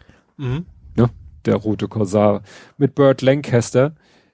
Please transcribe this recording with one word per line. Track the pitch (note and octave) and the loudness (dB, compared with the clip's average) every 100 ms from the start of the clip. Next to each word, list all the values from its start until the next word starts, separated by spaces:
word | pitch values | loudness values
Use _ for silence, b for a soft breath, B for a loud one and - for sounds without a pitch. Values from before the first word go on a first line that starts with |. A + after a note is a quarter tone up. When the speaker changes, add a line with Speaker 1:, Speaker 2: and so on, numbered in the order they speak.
| b b b - | b b b -12
Speaker 1:
Mhm. | C3 C3+ F3+ - - - | -8 -8 -10 -18 -8 0
Speaker 2:
Ne? | A3 - - - - | 0 -2 -20 -10 -2
Der | G#2 | -2
rote | A2 G2 G2+ | -2 -6 -6
Korsar | A2 G2 G#2 G#2 G2+ B B B B | -4 -2 2 2 0 B B B B
mit | C#3 - | -4 2
Burt | C#3 C3 | 2 2
Lancaster. | B2+ C#3+ C#3 B2 - B2 C#3+ D#3 b b b | 0 0 0 -2 0 0 0 -2 b b b